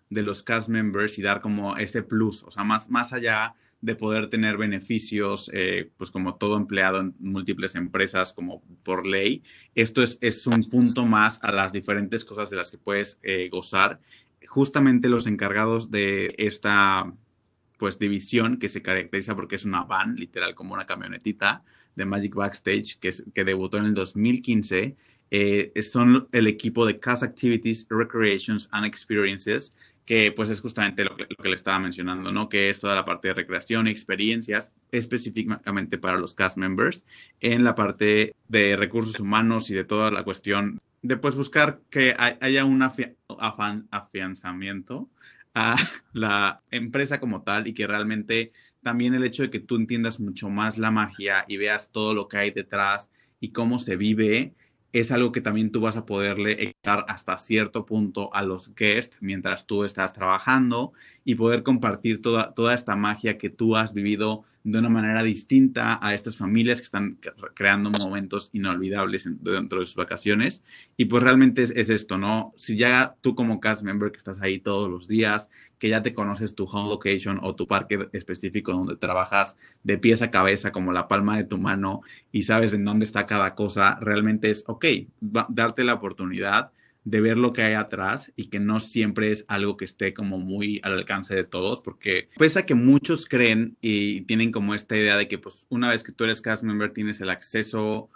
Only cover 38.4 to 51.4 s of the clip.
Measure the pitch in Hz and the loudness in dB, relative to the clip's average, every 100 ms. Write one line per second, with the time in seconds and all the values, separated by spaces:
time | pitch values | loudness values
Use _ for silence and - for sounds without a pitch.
38.4 | - 110 101 98 120 117 110 110 101 107 | -2 2 4 4 0 -2 -4 -4 0 2
39.4 | 113 113 110 95 - 107 110 98 92 92 | 2 0 -2 -4 -2 0 0 0 -4 -6
40.4 | 101 101 101 - - _ 123 131 143 131 | -2 0 -2 -6 -14 _ -4 -2 0 -2
41.4 | 139 156 147 143 _ 139 127 - 120 - | 0 2 2 0 _ 2 4 4 0 0
42.4 | 131 135 135 131 131 131 120 - - - | 0 2 4 4 2 -2 -8 -10 -18 -6
43.4 | 110 - 104 104 107 104 - 98 92 92 | -6 -2 -4 -6 -8 -10 -8 -10 -8 -10
44.4 | 92 90 98 98 - 131 269 _ - - | -12 -10 -8 -10 -10 -12 -12 _ -20 -20
45.4 | _ 117 113 123 185 - - - 107 101 | _ -2 0 0 -2 -8 -12 -4 0 2
46.4 | 98 - _ 120 117 135 139 143 127 98 | 0 -2 _ -8 -4 -2 -2 -2 -4 -4
47.4 | - 104 110 107 101 104 107 107 107 113 | -4 -4 -4 -4 -4 -2 -2 -4 -2 -2
48.4 | 113 _ _ _ 120 120 123 127 127 123 | -2 _ _ _ -4 0 2 2 0 -2
49.4 | 131 110 - 120 113 117 113 113 101 90 | -4 -4 -2 0 0 0 -2 -4 -8 -8
50.4 | 101 101 110 110 110 107 104 - 98 95 | -6 -2 -2 -2 0 0 0 -4 -2 0